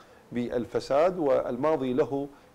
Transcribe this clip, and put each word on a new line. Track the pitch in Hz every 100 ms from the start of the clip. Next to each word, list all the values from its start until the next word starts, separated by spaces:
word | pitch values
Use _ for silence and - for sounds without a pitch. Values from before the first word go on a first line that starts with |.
| - - -
بالفساد، | 120 120 123 110 117 - 139 180 180
والماضي | 143 127 - 120 151 156 131
له | 127 123 139 143 - -